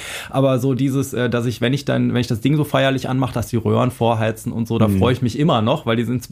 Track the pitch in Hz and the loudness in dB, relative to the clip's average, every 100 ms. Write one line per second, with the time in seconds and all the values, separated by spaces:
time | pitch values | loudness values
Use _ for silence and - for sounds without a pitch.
0 | - - - 135 135 127 135 131 135 135 | -8 -12 -6 0 2 2 0 0 0 0
1 | 135 107 123 120 120 110 120 139 - 123 | -2 -2 -2 0 -2 -2 0 0 0 0
2 | 123 120 120 110 135 151 147 131 135 131 | 0 0 0 0 0 0 2 0 0 0
3 | 127 131 123 120 107 117 107 113 127 - | -2 -2 -2 -2 -2 -2 0 2 0 0
4 | 117 113 110 110 120 117 117 113 107 98 | 0 2 0 -4 -6 -4 -2 2 2 4
5 | 117 127 123 120 165 123 110 156 120 113 | 2 2 0 0 2 2 2 0 0 0
6 | 117 123 - | 0 -4 -6